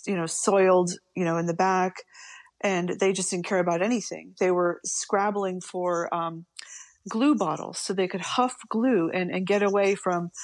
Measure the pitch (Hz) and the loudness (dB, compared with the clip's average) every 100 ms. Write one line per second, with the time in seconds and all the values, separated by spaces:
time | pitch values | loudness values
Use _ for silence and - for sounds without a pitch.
0 | - 185 160 - - 196 190 180 180 - | -4 -2 -2 -2 2 4 6 6 4 -4
1 | _ 180 170 165 170 170 190 185 185 - | _ -4 0 0 -2 0 2 2 0 -4
2 | - - - - - - 202 180 175 - | -20 -20 -20 -20 -20 -6 -2 0 -2 0
3 | 190 190 180 185 175 190 175 170 208 240 | 0 0 -2 -4 -2 0 0 0 0 -2
4 | - 160 170 - 185 180 175 165 - - | -4 -12 -14 -2 2 4 2 -2 -6 -8
5 | - 202 208 202 190 185 - 180 180 170 | -2 0 0 0 -4 -6 -8 -4 -2 -2
6 | 170 170 165 165 170 - - - - _ | -2 -2 -4 -8 -14 -18 -18 -20 -20 _
7 | 190 226 285 233 170 151 - 185 - 190 | -8 0 2 4 0 -2 -6 -10 -4 -2
8 | 185 185 - - 247 - - 220 262 208 | -2 -2 -4 0 0 -2 -6 0 2 4
9 | 165 185 180 185 190 202 202 202 196 196 | 2 0 -2 -2 2 2 4 4 2 2
10 | 185 175 170 - | 0 -2 -4 -10